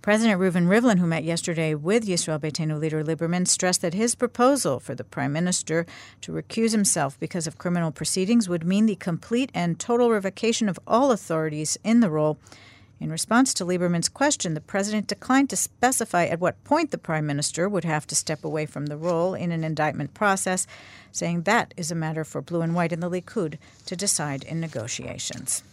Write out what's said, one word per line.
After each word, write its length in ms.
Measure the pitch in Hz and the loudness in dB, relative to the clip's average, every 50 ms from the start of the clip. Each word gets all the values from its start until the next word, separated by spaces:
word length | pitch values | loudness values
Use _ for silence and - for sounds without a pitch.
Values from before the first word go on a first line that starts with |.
President 380 | - - 208 220 226 226 208 180 | 2 4 2 4 6 4 4 4
Reuven 280 | 185 190 165 185 175 175 | 4 4 4 4 4 6
Rivlin, 320 | 190 220 233 254 214 175 | 6 6 6 6 4 4
who 60 | 180 | 4
met 200 | 170 165 165 151 | 2 0 0 0
yesterday 500 | 160 165 165 - - 170 156 160 156 156 | -2 -2 -2 -2 -2 -2 0 0 0 0
with 320 | 147 147 170 208 240 226 202 | -2 0 2 2 2 2 0
Yisrael 320 | 180 170 - - 156 151 | -2 -2 0 -2 -4 -4
Beitenu 400 | 147 156 143 - 165 156 156 151 | -4 -6 -4 -2 -2 -2 -2 -2
leader 240 | 151 160 151 156 151 | -2 -2 -2 -2 -2
Lieberman, 420 | 151 160 156 165 165 170 180 180 | -2 -2 -2 -2 -2 0 0 2
stressed 360 | 185 - - - 180 180 - | 0 0 2 2 0 0 0
that 120 | - 175 160 | -2 -2 -2
his 220 | 190 226 240 233 | 0 0 -2 0
proposal 640 | - 254 233 _ - 240 262 285 262 - 175 135 117 | -2 -4 -4 _ 4 4 4 4 4 2 0 -2 -2
for 160 | - - - | -4 -8 -10
the 80 | - 117 | -10 -10
prime 300 | - - - 135 135 143 | -10 -6 -4 -4 -2 -2
minister 520 | 156 175 180 180 - - - 160 165 170 170 - - - - - _ | 0 0 0 -2 -2 -2 -2 -2 -2 -2 -4 -10 -20 -20 -20 -20 _
to 100 | - - | -14 -10
recuse 400 | 165 160 156 _ - 226 226 226 | -8 -8 -8 _ -4 0 0 2
himself 480 | 214 220 202 196 - 170 151 135 139 _ | 2 2 2 2 2 2 0 -2 -2 _
because 280 | - 156 - 185 156 160 | -10 -6 -6 -6 -6 -6
of 100 | 147 _ | -8 _
criminal 340 | - 180 175 175 170 160 | -4 -2 0 0 0 -2
proceedings 560 | - - 160 - - 190 190 185 240 240 220 180 | -4 -4 -6 -4 -2 -2 0 4 4 2 4 2
would 160 | 175 170 160 | -2 -2 0
mean 220 | 170 190 202 220 | 0 2 4 4
the 100 | 220 202 | 2 2
complete 560 | - - - 170 165 - - 226 240 269 254 - | 0 -2 -4 -4 -4 -4 -2 0 0 0 -2 -2
and 240 | 170 175 170 165 165 | -2 0 0 -2 -2
total 320 | - - 240 240 247 233 | -2 0 2 4 4 4
revocation 600 | 226 208 190 196 185 - - 220 233 - 226 202 | 4 2 0 -2 -6 -2 -2 0 0 2 0 -2
of 100 | 170 - - - | -2 -4 -4 0
all 240 | - 226 269 285 | 2 4 4 4
authorities 640 | 240 190 - - 165 160 160 156 151 151 156 151 - - _ | 2 2 0 -2 -2 0 0 -2 -2 -4 -4 -4 -4 -4 _
in 160 | 196 226 240 | 2 4 6
the 100 | 240 185 | 4 4
role. 280 | 151 156 151 151 151 - _ - - - - - - - - _ _ _ | 4 2 2 2 0 -2 _ -20 -20 -20 -20 -20 -20 -20 -20 _ _ _
In 100 | 156 151 | -8 -6
response 420 | 160 160 - - 220 240 269 262 - | -6 -6 -2 2 4 4 4 4 2
to 100 | - 185 | -4 -2
Lieberman's 440 | 175 180 180 180 175 175 170 165 - | -2 0 2 2 2 2 2 0 -2
question, 440 | - - 269 302 285 - - 180 160 | 0 2 2 2 2 0 -2 -4 -4
the 80 | 151 | -4
president 460 | - - - 202 196 208 214 214 202 - | -6 -4 -2 -2 -2 0 -2 -2 -2 -2
declined 420 | 208 - - - 254 262 277 269 | -6 -8 0 2 4 4 4 4
to 80 | - 180 | 0 -4
specify 680 | - - - _ - 247 262 - 233 - - 175 170 | -4 -4 -4 _ 2 2 2 2 -2 0 2 2 2
at 140 | - - 165 | 2 0 0
what 240 | 180 170 - - _ | 0 -2 -2 -2 _
point 280 | - 285 311 339 - | 0 2 2 2 0
the 60 | - - | -4 -8
prime 280 | _ - 160 156 151 | _ -4 -2 -2 0
minister 420 | 151 143 143 147 - - - 170 202 | -2 -2 -2 -4 -4 -2 -2 -2 0
would 160 | 208 185 165 | 0 -2 -2
have 240 | 170 156 151 - - | 0 -2 -2 -2 -2
to 80 | - | -4
step 300 | - - - 160 147 - | -4 -2 -2 -6 -6 -4
away 200 | 156 147 156 151 | -6 -4 -4 -4
from 200 | 147 - 143 143 | -4 -6 -8 -8
the 120 | 147 147 147 | -6 -8 -4
role 360 | 160 175 175 165 170 185 185 | -2 0 0 2 2 0 0
in 180 | - 175 175 | -2 -4 -4
an 140 | 170 165 160 | -2 -2 -2
indictment 480 | 160 160 151 151 151 135 139 147 143 - | -4 0 0 0 0 0 -4 -8 -8 -4
process, 520 | - 214 202 190 190 - 196 185 185 - - - - - - - - - - | 0 2 2 2 2 0 -2 -2 -2 -4 -6 -10 -20 -20 -20 -20 -20 -20 -12
saying 300 | - - 175 170 170 175 | -8 -6 -4 -2 -2 -2
that 320 | 165 196 214 240 - - - | 0 2 2 2 0 -2 -6
is 160 | - 175 151 | -10 -8 -6
a 40 | 175 | -4
matter 280 | 165 160 156 160 160 156 | -4 -4 -4 -4 -6 -6
for 180 | - - 147 | -6 -6 -8
Blue 200 | 143 - 170 170 | -8 -4 -2 -2
and 120 | 165 165 165 | 0 0 0
White 200 | 175 170 165 175 | 0 0 0 -2
and 100 | 165 170 | -4 -4
the 60 | 180 | -4
Likud 480 | 175 185 175 - - 233 185 156 151 156 - - - - - | -4 -6 -6 -6 -4 -4 -4 -4 -6 -10 -18 -20 -20 -18 -12
to 100 | - 185 175 | -12 -8 -6
decide 460 | 190 202 - - 160 147 139 135 131 | -4 -2 -2 -2 -2 -4 -4 -6 -8
in 180 | - 151 165 | -8 -6 -6
negotiations. 1000 | 165 165 156 127 107 - - - - - - - - - - - - - - - - - | -6 -6 -6 -8 -8 -8 -8 -10 -10 -10 -10 -8 -8 -10 -10 -10 -6 -6 -6 -6 -6 -10